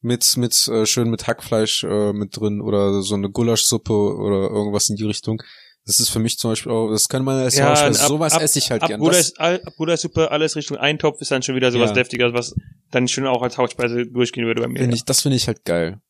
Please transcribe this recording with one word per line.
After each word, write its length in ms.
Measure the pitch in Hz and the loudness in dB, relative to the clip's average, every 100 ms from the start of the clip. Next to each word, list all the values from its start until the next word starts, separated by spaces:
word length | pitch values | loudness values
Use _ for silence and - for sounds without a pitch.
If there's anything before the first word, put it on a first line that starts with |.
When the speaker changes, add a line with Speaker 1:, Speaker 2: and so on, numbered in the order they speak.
Speaker 1:
Mit, 360 | 120 120 - - | -2 0 0 0
mit, 300 | 123 - - | 0 0 0
äh, 160 | 113 107 | 2 2
schön 240 | - 117 | 2 0
mit 180 | 113 - | -2 -4
Hackfleisch, 560 | 117 - 113 107 - | -6 -2 0 0 0
äh, 300 | - 101 104 | -2 0 0
mit 240 | 101 101 - | 0 -4 -2
drin 240 | 107 104 | -2 -2
oder 400 | 104 104 101 101 | -2 2 2 2
so 140 | 95 104 | 0 -2
eine 140 | 98 | -2
Gulaschsuppe 640 | 98 117 113 - 113 - | 0 0 2 2 0 0
oder 560 | 107 104 98 101 98 98 | 0 2 0 0 0 0
irgendwas 400 | 107 104 101 - | -2 -2 0 -2
in 60 | 104 | -2
die 80 | |
Richtung. 400 | 107 104 - 110 - - - _ - | -4 -4 -4 -6 -6 -20 -20 _ -4
Das 140 | 117 | 0
ist 100 | 120 | 0
für 100 | 117 | 0
mich 180 | 113 - | -2 -2
zum 140 | 117 | -2
Beispiel 200 | 110 - | -4 -2
auch, 180 | 117 113 | -2 0
das 180 | 107 - | 0 0
kann 140 | 131 | -2
man 160 | 131 135 | -2 0
als 160 | 127 131 | 0 2
Speaker 2:
Ja, 100 | 139 | 4
Speaker 1:
Vorspeise, 340 | 147 143 139 | 4 4 4
Speaker 2:
ab, 40 | 143 | 2
Speaker 1:
sowas 260 | 151 160 | 2 2
Speaker 2:
ab, 80 | 160 | 2
Speaker 1:
esse 180 | 156 143 | 2 0
ich 100 | - | 0
halt 120 | 117 | 0
Speaker 2:
ab 60 | 160 | -2
Speaker 1:
gern. 100 | 101 | 0
Speaker 2:
Gulasch, 340 | 160 180 160 | 2 4 2
Speaker 1:
Das 20 | - 160 180 - | 0 0 0 -6
Speaker 2:
ab 80 | - | -8
Gulaschsuppe, 540 | 160 170 170 165 160 | -2 -2 -2 0 0
alles 240 | 151 156 156 | 2 0 -2
Richtung 220 | 143 143 | -6 -2
Eintopf 420 | 143 151 156 147 | -2 2 0 -2
ist 120 | 147 | -4
dann 100 | 135 | -2
schon 140 | - 127 | 0 2
wieder 160 | 127 | 2
sowas 180 | 120 117 | 2 2
Speaker 1:
Ja. 60 | 104 | 2
Speaker 2:
Deftiges, 360 | 123 117 123 | -2 0 0
was 220 | 120 117 - - - _ | 0 -4 -8 -10 -20 _
dann 160 | 123 123 | 0 0
schon 180 | - 135 | 0 0
auch 140 | 127 | 0
als 160 | 123 - | -2 0
Hauptspeise 480 | 123 - 123 120 120 | -2 0 -2 -2 -4
durchgehen 400 | 123 123 - 113 | 0 0 0 -2
würde 160 | 117 | 0
bei 60 | 120 | -2
mir. 120 | 123 | -2
Speaker 1:
Find 120 | 127 | 0
Speaker 2:
Ja. 40 | 120 | 0
Speaker 1:
ich, 80 | |
das 180 | - 135 | 0 0
finde 140 | 147 131 | 2 2
ich 100 | - | 0
halt 180 | 110 - | -4 -2
geil. 340 | 85 82 98 _ | 0 0 -6 _